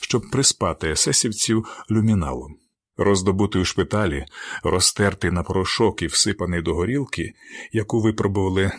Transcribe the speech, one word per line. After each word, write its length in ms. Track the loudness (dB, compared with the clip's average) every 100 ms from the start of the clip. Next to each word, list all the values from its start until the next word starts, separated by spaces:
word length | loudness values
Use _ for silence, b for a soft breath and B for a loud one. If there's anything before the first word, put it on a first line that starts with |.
щоб 280 | -2 -2 0
приспати 600 | 0 0 2 -2 -2 -2
есесівців 760 | 0 0 0 0 -2 0 0 -2 B B
люміналом. 640 | 2 4 2 0 -6 -10 -18 _ _ _ 0
Роздобутий 600 | 2 4 2 2 2 0
у 40 | 0
шпиталі, 600 | 0 0 0 0 -2 -8 B B B
розтертий 680 | 0 2 2 2 0 2 0
на 120 | 0
порошок 580 | -2 -2 0 2 2 2
і 60 | -2
всипаний 540 | 0 0 0 -2 -2
до 120 | -2
горілки, 600 | -2 0 -2 -4 -6 -8 -10 B B B
яку 300 | -4 0 2
випробували 720 | 2 2 0 2 2 2 0